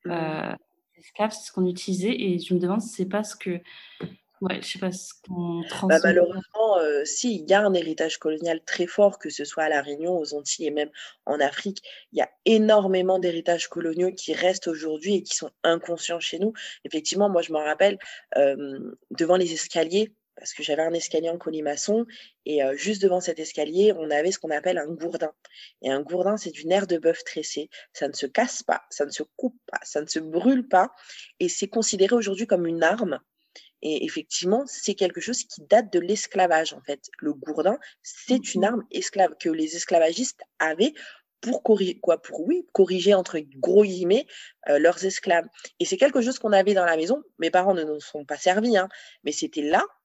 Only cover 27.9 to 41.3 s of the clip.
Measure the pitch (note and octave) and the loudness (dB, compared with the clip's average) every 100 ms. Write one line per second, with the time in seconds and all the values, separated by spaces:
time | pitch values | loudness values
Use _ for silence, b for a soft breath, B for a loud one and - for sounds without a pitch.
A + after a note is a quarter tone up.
27.9 | - C#3+ C3+ C#3 - A#3+ - - D#2+ _ | -8 -6 -4 -4 0 -2 -4 -4 -4 _
28.9 | - C#3+ - D#3 - B3+ - - - - | -8 -6 -6 -12 -6 -8 -8 -14 -14 -8
29.9 | D3+ D3+ D#3+ D#3+ D#3+ G#3 C4+ A#3+ F#3 A3 | -8 -6 -8 -4 -2 0 0 2 2 2
30.9 | B B B B _ F3+ - G3 A#3 A3 | B B B B _ -4 -4 -4 -2 -2
31.9 | G3 F#3+ A#3+ G3+ F#3+ A3+ F#3 E3+ E3 D#3+ | 2 2 2 0 -4 0 0 0 0 2
32.9 | G#3+ G3+ C3+ _ _ b b b _ - | 2 -2 -6 _ _ b b b _ -4
33.9 | D#3 D#3 D#3+ D3 - F3 G#3+ C#4 - - | -4 -4 -6 -6 -4 0 0 -2 -8 -6
34.9 | G3 F#3 F3+ E3+ B3+ - - D3+ G#3+ A3 | -2 -2 -2 -6 -6 -8 -14 4 4 4
35.9 | F3+ F3 G#3 - G3 F#3 D#3+ D#3+ D3+ - | -2 0 -4 -2 0 4 4 0 -6 -10
36.9 | C#3+ - - D3+ C3+ C#3+ D3+ D#3+ B3+ B | -10 -10 -8 -6 -6 -8 -2 0 0 B
37.9 | B - - - B3 F#3 F#3+ F#3+ A#3 - | B -20 -20 0 0 0 0 0 0 -6
38.9 | - F#3 G3+ F3+ - E3+ D#3+ D#3 E3+ - | -8 -6 2 2 2 -4 -2 -2 -4 2
39.9 | F3 D#3+ F3 B3+ - - _ D#3+ D#3+ A#3+ | 4 4 2 -4 -6 -18 _ -4 2 0
40.9 | D4+ B B _ | 0 B B _